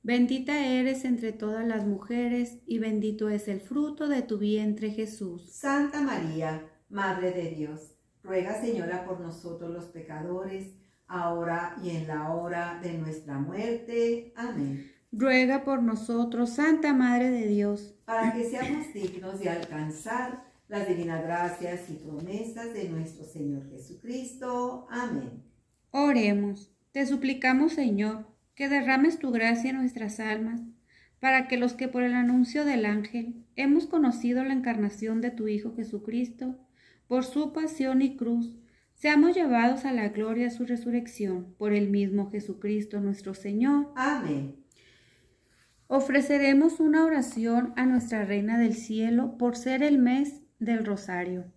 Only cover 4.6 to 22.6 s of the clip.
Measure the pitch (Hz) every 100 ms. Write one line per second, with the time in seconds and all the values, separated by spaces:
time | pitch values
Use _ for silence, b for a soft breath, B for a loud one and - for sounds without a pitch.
4.6 | 214 208 214 214 220 - 190 175 - -
5.6 | 277 285 285 294 277 190 160 160 160 156
6.6 | - _ _ 202 190 185 180 180 165 156
7.6 | 151 151 - _ _ _ 185 190 185 214
8.6 | 233 202 170 180 185 175 170 160 170 165
9.6 | 170 170 170 165 156 151 175 180 190 190
10.6 | 190 - b b - 180 170 170 170 170
11.6 | 170 - 180 165 156 156 156 170 170 170
12.6 | 175 170 180 165 156 156 151 139 151 190
13.6 | 233 233 233 233 233 233 - - 240 185
14.6 | 139 139 - _ _ 214 262 254 254 269
15.6 | 277 262 233 214 - 233 240 233 240 -
16.6 | 302 311 302 262 247 240 254 247 214 208
17.6 | 208 208 - - - 226 226 233 233 262
18.6 | 262 302 - 202 185 180 185 196 180 170
19.6 | - 156 156 151 220 233 254 247 B B
20.6 | _ 202 175 175 165 160 165 175 175 -
21.6 | 175 180 - 147 147 147 175 208 226 226